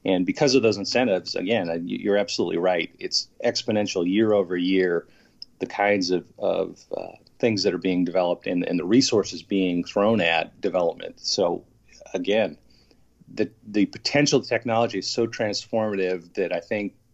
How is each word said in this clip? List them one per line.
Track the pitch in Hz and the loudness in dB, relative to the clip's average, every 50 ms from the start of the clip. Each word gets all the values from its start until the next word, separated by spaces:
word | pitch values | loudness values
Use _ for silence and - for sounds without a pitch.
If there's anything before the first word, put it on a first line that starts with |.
| _ | _
And | - 95 90 92 | 0 0 0 0
because | 90 - - 156 143 127 | -2 0 2 2 4 4
of | 135 110 | 4 4
those | 113 104 101 | 4 2 0
incentives, | 98 - - 120 127 120 95 90 85 - - | -4 -2 0 0 2 2 0 0 -2 -4 -8
again, | 98 92 92 117 110 90 85 | -6 -2 -2 -2 -2 -2 -2
uh, | 82 | -4
y-, | 85 85 90 101 98 - | -6 -4 -6 -6 -4 -2
you're | 104 101 | 0 2
absolutely | 101 101 101 - - 107 87 87 85 | 2 2 0 0 -2 -2 0 0 0
right. | 85 92 90 87 82 - - _ | 2 2 2 2 -2 -4 -8 _
It's | - 92 - - - - _ _ - | -10 -4 -4 -4 -4 -6 _ _ -2
exponential | 120 117 - - - 110 104 104 95 - 95 85 | -2 -2 0 -2 0 0 0 0 0 -2 -2 0
year | 90 95 104 113 110 107 | 2 4 4 4 4 4
over | 101 95 85 90 | 2 2 0 -2
year, | 90 87 90 92 95 92 90 85 85 - - - _ _ _ _ _ - - _ _ | -2 0 2 2 4 4 2 2 0 -2 -6 -18 _ _ _ _ _ -20 -20 _ _
the | - | -8
kinds | - - - 101 101 - 101 92 87 | -8 -2 0 2 2 4 2 2 0
of, | 90 87 - - - - | 0 -2 -2 -6 -12 -4
of, | 110 92 90 90 90 87 85 - - _ - | -2 -2 0 0 -2 -4 -6 -16 -14 _ -10
uh, | - - - - - _ _ _ _ | -10 -10 -12 -16 -20 _ _ _ _
things | - 120 110 98 90 | 0 0 0 2 0
that | 101 87 | 0 0
are | 90 82 95 | 0 0 0
being | 90 90 90 | 2 2 0
developed | 87 85 92 90 87 87 - - - | 0 0 0 0 0 0 -2 -2 -4
and, | 92 90 90 - | -2 -2 -2 -2
and | 90 87 | -2 -2
the | 78 | 0
resources | 87 110 127 131 - - 107 95 - - 85 - | 4 4 4 4 4 2 0 0 0 -6 -12 -8
being | - 101 98 95 90 87 87 85 | -2 0 0 0 2 0 -2 -2
thrown | - - 104 101 104 113 107 | -2 0 0 2 2 2 2
at | 85 85 82 82 80 - - - | 2 2 2 2 0 -2 -8 -6
development. | - 101 85 92 87 85 82 - 85 85 - - | -4 -2 0 2 0 0 -2 -4 -10 -12 -14 -10
So | - - - - 95 87 85 87 - _ _ _ _ _ - - - - - | -6 -4 0 0 2 0 0 -2 -8 _ _ _ _ _ -20 -20 -20 -10 -8
again, | 95 90 90 101 110 107 90 73 - _ _ _ _ _ _ _ _ _ _ _ _ - - - | -6 -2 0 2 2 2 0 -4 -10 _ _ _ _ _ _ _ _ _ _ _ _ -20 -18 -4
the, | - 110 - - _ _ | -4 -4 -4 -4 _ _
the | 107 101 104 98 | -4 0 0 0
potential | 95 - 104 - - - 143 - - 156 131 | 0 0 -6 -8 -2 2 2 2 4 2 0
of | - - | 0 0
technology | 120 110 - 120 113 113 117 113 - 98 | -4 -4 -2 0 0 0 0 0 -2 -4
is | 92 - | -6 -4
so | - - 117 113 | -2 -2 -2 -2
transformative | 117 - 117 107 101 - - - - 113 110 107 104 95 95 92 92 87 85 87 _ | -2 -4 -4 -4 -4 -6 -8 -4 -2 -2 -2 0 -2 -2 0 -2 -2 -4 -6 -10 _
that | - 95 85 90 | -4 -2 -2 -2
I | 87 | -4
think | - - 113 104 101 98 - _ _ _ | -4 -4 -4 -4 -4 -6 -8 _ _ _